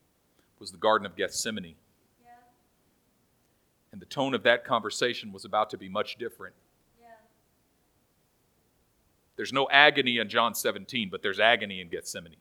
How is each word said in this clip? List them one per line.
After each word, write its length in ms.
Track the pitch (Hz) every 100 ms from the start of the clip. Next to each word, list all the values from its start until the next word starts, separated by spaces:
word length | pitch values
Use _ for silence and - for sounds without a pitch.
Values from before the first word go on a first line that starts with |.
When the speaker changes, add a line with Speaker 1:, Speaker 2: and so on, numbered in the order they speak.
| _ _ _ _ _ _
Speaker 1:
was 120 | 95
the 60 | 92
Garden 280 | 107 110 98
of 100 | 87
Gethsemane. 600 | 95 - 113 107 87 80 _ _ _ _
Speaker 2:
Yeah. 80 | 240 240 240 _ _ _ _ _ _ _ _ _ _ _ _ _ _
Speaker 1:
And 100 | 101
the 60 | 90
tone 260 | 143 135
of 80 | 131
that 240 | 120 120 -
conversation 680 | 120 104 - 123 117 110
was 140 | 95 104
about 240 | 107 107
to 80 | 104
be 100 | 98
much 280 | 98 104 -
different. 400 | 117 - 92 _ _ _ _ _
Speaker 2:
Yeah. 100 | 233 226 220 _ _ _ _ _ _ _ _ _ _ _ _ _ _ _ _ _ _ _ _ -
Speaker 1:
There's 180 | 104
no 160 | 135 135
agony 480 | 139 147 143 127 120
in 120 | 107
John 260 | 117 117 101
seventeen, 540 | 123 101 95 127 98
but 100 | 92
there's 180 | 104 95
agony 400 | 110 120 104 92
in 100 | 87
Gethsemane. 480 | 85 - 98 82 -